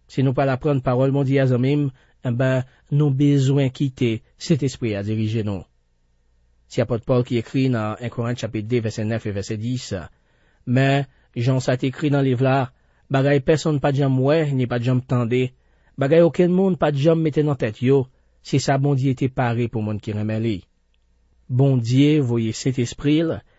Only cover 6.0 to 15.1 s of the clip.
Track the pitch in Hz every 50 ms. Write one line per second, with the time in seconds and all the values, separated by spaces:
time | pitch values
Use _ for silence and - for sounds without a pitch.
6 | _ _ _ _ _ _ _ _ _ _ _ _ _ - - 127 117 - 123 113
7 | - - 131 123 123 - 127 117 110 - - 135 131 131 123 113 107 107 107 -
8 | 120 113 - 123 117 117 123 - - 110 117 110 104 110 123 120 110 110 - -
9 | 107 107 117 110 - 110 98 98 95 - 110 104 110 120 127 123 - - 104 90
10 | 78 - - _ _ _ _ _ _ _ _ _ _ 123 123 131 135 135 139 143
11 | 139 - _ _ _ _ - 123 117 131 131 131 - - 127 123 135 131 127 -
12 | 156 147 139 143 139 135 127 117 135 131 131 139 131 - _ _ _ _ _ _
13 | _ - 131 135 135 143 143 143 131 - 160 143 - 165 151 135 160 147 135 139
14 | 143 135 131 131 131 139 151 165 156 143 139 127 123 120 123 123 117 131 127 123
15 | 127 -